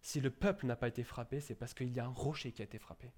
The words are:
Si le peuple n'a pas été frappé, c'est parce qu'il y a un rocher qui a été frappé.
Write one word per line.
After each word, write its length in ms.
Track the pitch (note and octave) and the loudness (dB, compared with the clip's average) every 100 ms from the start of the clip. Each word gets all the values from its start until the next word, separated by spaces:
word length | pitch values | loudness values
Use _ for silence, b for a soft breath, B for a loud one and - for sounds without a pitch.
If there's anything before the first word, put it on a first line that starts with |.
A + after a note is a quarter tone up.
Si 200 | - D3+ | 0 2
le 100 | C3+ | 2
peuple 360 | - G3+ G3 B2+ | 4 4 4 2
n'a 100 | A#2+ | 2
pas 120 | A#2+ | 2
été 140 | A2+ | 0
frappé, 380 | B2 - A#2 C#3 | -4 -2 -2 -2
c'est 140 | C#3+ | -2
parce 180 | A2 A#2+ | -6 -6
qu'il 180 | - B2+ | -2 0
y 80 | B2 | 2
a 60 | |
un 80 | A#2+ | 0
rocher 400 | B2 C#3 D3+ B2+ | 0 0 0 -4
qui 80 | - | -6
a 60 | G#2 | -6
été 120 | A2 | -8
frappé. 320 | - - B2 | -10 -12 -12